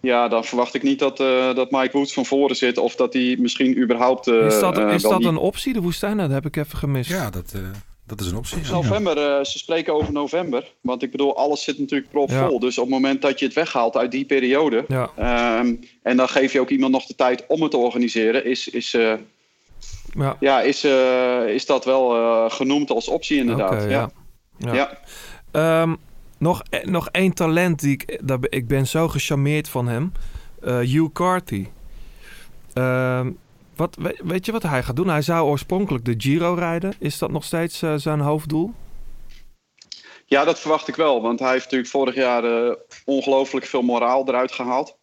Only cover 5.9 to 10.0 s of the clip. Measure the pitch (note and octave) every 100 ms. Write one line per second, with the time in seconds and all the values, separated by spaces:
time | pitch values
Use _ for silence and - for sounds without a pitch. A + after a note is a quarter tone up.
5.9 | E3 G#3 G#3+ E3 C3+ D3+ - D3 - C#3+
6.9 | C3+ B2 F#3 B2 F#2+ E2+ G2+ F#2+ G#2 -
7.9 | - - G#2 F#2+ F#2+ B2 E3 D3 E3+ C3
8.9 | G3+ G3 D3+ D3 C#3+ C#3 - - E3 E3
9.9 | D3+